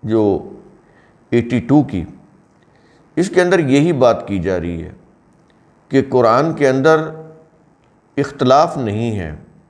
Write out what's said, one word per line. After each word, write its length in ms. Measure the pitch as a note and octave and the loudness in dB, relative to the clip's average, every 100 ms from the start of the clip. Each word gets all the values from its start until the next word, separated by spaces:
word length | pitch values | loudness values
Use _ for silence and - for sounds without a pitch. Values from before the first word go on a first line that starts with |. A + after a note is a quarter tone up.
| A2+ | -2
जो 460 | A2 G#2 F2+ - - - _ _ _ _ _ _ | 0 2 0 -6 -18 -20 _ _ _ _ _ _
एटी 260 | A#2+ A#2 B2 | -2 0 -4
टू 240 | - C#3+ | 2 2
की, 360 | C#3+ F#2 D#2+ - _ _ _ _ _ _ _ _ _ - | 2 -4 -8 -14 _ _ _ _ _ _ _ _ _ -4
इसके 240 | F#3 F3 | -2 0
अंदर 180 | F3+ F3+ | 2 2
यही 340 | D3 C#3 D#3+ | 2 2 2
बात 320 | D3+ B2 A#2 - | 2 2 2 -4
की 100 | G2 | -6
जा 180 | E2+ F#2 | -2 -4
रही 240 | E2+ E2+ | -4 -8
है 140 | D2+ - _ _ _ _ _ _ _ _ _ | -12 -18 _ _ _ _ _ _ _ _ _
कि 100 | C3+ | 0
कुरान 520 | C3 B2+ A#2 A#2 D#3+ | 0 2 4 4 0
के 120 | D#3+ C#3+ | 0 0
अंदर 580 | C3 C#3 D#3+ D#3 D#3 - - _ _ _ _ _ _ _ - | 2 2 2 0 -12 -18 -20 _ _ _ _ _ _ _ -6
इख्तलाफ 600 | C#3 - B2+ C3 E3+ E3 | -6 -2 2 4 2 -2
नहीं 340 | A#2+ G#2 A#2 | -6 -4 -4
है 320 | G#2 E2 D#2 - _ _ | -4 -8 -12 -18 _ _